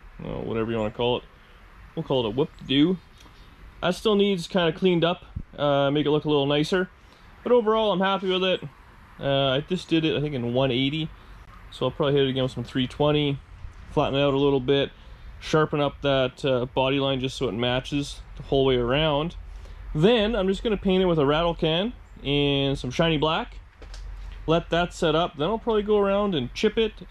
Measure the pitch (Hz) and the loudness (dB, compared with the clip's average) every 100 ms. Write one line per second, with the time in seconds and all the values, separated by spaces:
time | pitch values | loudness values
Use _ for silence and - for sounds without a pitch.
0 | - - - - - 113 113 113 107 - | -20 -14 -10 -8 -4 -2 -2 -2 -2 0
1 | 120 123 - - - - - - - - | 0 0 -4 -20 -20 -20 -20 -20 -14 -10
2 | - 135 110 120 160 - - 135 165 185 | -2 0 0 -2 -4 -4 -2 2 4 2
3 | - - - - - - - - 170 185 | -6 -20 -20 -20 -20 -20 -20 -6 -4 -2
4 | 220 202 202 190 165 196 170 160 190 175 | 0 2 2 0 -2 0 0 2 2 4
5 | 165 180 - - - - 143 139 139 147 | 2 0 -6 -14 -12 -4 0 2 2 2
6 | 147 151 151 147 139 147 151 185 185 - | 2 0 2 2 2 0 2 0 -2 -8
7 | - - - - 226 247 214 220 220 185 | -20 -20 -20 -10 2 2 4 2 2 2
8 | 190 190 190 185 185 180 139 - - - | 2 0 0 0 2 0 -4 -16 -20 -20
9 | - - 139 139 139 131 151 180 - 165 | -20 -8 -2 2 2 0 -2 -6 0 0
10 | 160 110 147 135 120 123 135 123 135 156 | 2 0 -2 -4 -2 0 2 2 0 -2
11 | 156 - - - - - - - 127 - | -6 -10 -20 -20 -20 -20 -18 -4 -4 0
12 | 147 143 135 131 127 123 120 135 127 - | 0 2 2 2 -2 -4 -6 -2 -2 0
13 | 147 151 147 139 - - - - - 156 | 2 2 0 -2 -8 -18 -16 -16 -6 0
14 | 123 135 143 139 143 139 127 139 135 - | 0 2 2 4 2 2 2 0 0 -6
15 | - - - - - 160 151 151 143 - | -20 -20 -18 -14 0 2 2 2 -2 0
16 | 143 135 127 - 143 127 127 - 131 139 | 0 2 0 0 0 0 0 0 0 2
17 | 135 135 131 - 127 101 123 127 - 143 | 0 -2 -4 -4 -4 -2 0 0 -2 -4
18 | 143 - - - - 139 135 123 120 139 | -6 -10 -16 -14 -2 2 4 2 2 2
19 | 160 143 165 - - - - - - 156 | 2 0 -2 -8 -14 -16 -16 -16 -8 2
20 | 185 240 208 233 190 196 233 196 196 185 | 4 4 2 0 0 0 -2 -2 2 2
21 | 185 165 139 151 175 165 160 160 220 - | 4 4 4 2 0 0 0 0 -2 -6
22 | - - 135 143 143 139 139 135 127 127 | -18 -12 -2 0 2 2 0 -2 -4 0
23 | 165 156 151 170 247 - - - - - | 0 2 0 -2 -6 -12 -20 -20 -16 -14
24 | - - - - - 165 165 165 175 - | -14 -14 -14 -10 0 0 2 -2 -2 0
25 | 170 156 170 135 160 220 240 214 208 208 | 0 2 0 -2 -4 -2 0 0 2 2
26 | 202 196 208 160 123 - 214 226 220 - | 2 2 0 -2 -4 0 0 0 -2 -4
27 | - | -8